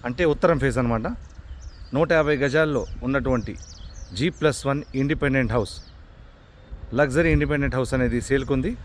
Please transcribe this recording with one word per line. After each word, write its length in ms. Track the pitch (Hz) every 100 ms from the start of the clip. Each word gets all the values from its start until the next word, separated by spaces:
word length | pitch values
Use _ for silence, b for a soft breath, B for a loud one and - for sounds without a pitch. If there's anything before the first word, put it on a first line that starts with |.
| 123
అంటే 160 | 123 170
ఉత్తరం 240 | 147 180 156
ఫేస్ 140 | 135 120
అనమాట. 240 | 120 113 135 240 - - - - - - - 131
నూట 140 | 165 165
యాభై 160 | 147 147
గజాల్లో 380 | 139 143 156 139 - - 123
ఉన్నటువంటి 460 | 135 127 127 107 - - - - - - 92
జీ 100 | 156 -
ప్లస్ 220 | 151 127 143
వన్ 120 | 139 - 135
ఇండిపెండెంట్ 520 | 139 151 143 135 120 117
హౌస్, 180 | 101 - - - - - - - - - - - - 117
లగ్జరీ 300 | 147 131 165 151
ఇండిపెండెంట్ 420 | 147 147 139 127
హౌస్ 140 | 123 131
అనేది 220 | 123 117 110
సేల్కుంది. 420 | 135 131 135 151 247